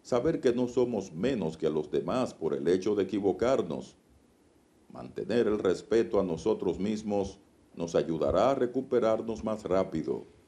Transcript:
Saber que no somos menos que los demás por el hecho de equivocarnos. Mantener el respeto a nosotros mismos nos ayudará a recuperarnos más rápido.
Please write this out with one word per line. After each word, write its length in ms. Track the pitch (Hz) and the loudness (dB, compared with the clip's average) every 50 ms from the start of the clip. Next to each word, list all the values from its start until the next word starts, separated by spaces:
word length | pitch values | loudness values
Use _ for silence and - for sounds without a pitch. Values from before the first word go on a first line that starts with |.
Saber 400 | _ - 127 120 123 160 160 - | _ 0 -2 0 2 0 -2 2
que 140 | - 127 120 | 2 2 2
no 140 | 120 127 120 | 2 0 0
somos 440 | - 131 123 120 120 104 95 - 80 | 2 0 0 2 0 -4 -4 -6 -6
menos 460 | 80 92 127 139 110 87 78 82 - | -2 -2 0 0 0 -2 -4 -4 -2
que 100 | 82 78 | -2 0
los 220 | 78 78 76 76 | 0 0 -2 0
demás 420 | 80 73 73 80 101 127 123 - - | -2 -2 -2 0 -2 -2 -2 -4 -4
por 220 | - 82 78 71 | -4 -4 -2 -2
el 120 | 67 71 82 | 0 2 2
hecho 260 | 90 95 92 107 104 | 2 2 2 0 0
de 80 | 101 95 | 0 0
equivocarnos. 960 | 95 - 104 101 98 87 - 110 123 135 120 107 80 73 65 64 - - _ _ _ - - _ _ _ _ _ _ _ _ _ _ _ _ _ _ | 0 -2 0 0 0 2 2 2 2 2 0 0 -4 -6 -8 -10 -14 -20 _ _ _ -20 -20 _ _ _ _ _ _ _ _ _ _ _ _ _ _
Mantener 560 | - 123 123 127 123 - - - 107 120 117 | -16 -16 -16 -12 -8 -8 -6 0 0 2 2
el 120 | 101 107 104 | 2 0 2
respeto 600 | 98 95 87 82 - - 104 113 113 117 113 101 | 2 2 0 0 0 2 2 2 2 4 2 2
a 60 | 95 | 2
nosotros 540 | 90 82 80 - 107 107 101 101 95 82 85 | 2 -2 -2 0 0 0 0 0 -2 0 0
mismos 640 | 92 107 107 107 107 107 104 101 98 95 95 - - _ _ _ _ _ _ | -2 -2 -2 -4 -4 -2 -2 -2 -2 -2 -6 -14 -20 _ _ _ _ _ _
nos 200 | - 85 82 82 | -8 -6 0 0
ayudará 560 | 78 76 - 82 78 76 69 73 87 107 127 | 0 2 2 0 0 0 2 4 4 4 4
a 40 | 139 | 4
recuperarnos 920 | 131 127 120 - 131 131 - 127 120 107 110 110 110 110 113 113 104 - | 2 0 0 -2 -4 -4 0 0 2 4 4 2 0 -2 -4 -6 -6 -4
más 180 | 110 107 107 - | -4 -6 -4 -2
rápido. 600 | 80 87 95 95 92 - 80 71 64 64 57 - - - - _ | 0 2 2 2 0 -2 -4 -2 -2 -4 -4 -6 -14 -20 -20 _